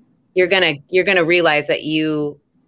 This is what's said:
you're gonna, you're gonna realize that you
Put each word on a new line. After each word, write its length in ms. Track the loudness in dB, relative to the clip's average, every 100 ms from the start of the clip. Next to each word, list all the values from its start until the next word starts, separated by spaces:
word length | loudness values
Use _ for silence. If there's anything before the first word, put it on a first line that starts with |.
| _ _ _
you're 120 | -2 0
gonna, 300 | 2 0 -2 -2
you're 160 | -2
gonna 180 | 0 0
realize 420 | 2 2 2 0 -2
that 160 | -4
you 560 | -2 -2 -2 -2 -6 -10 _ _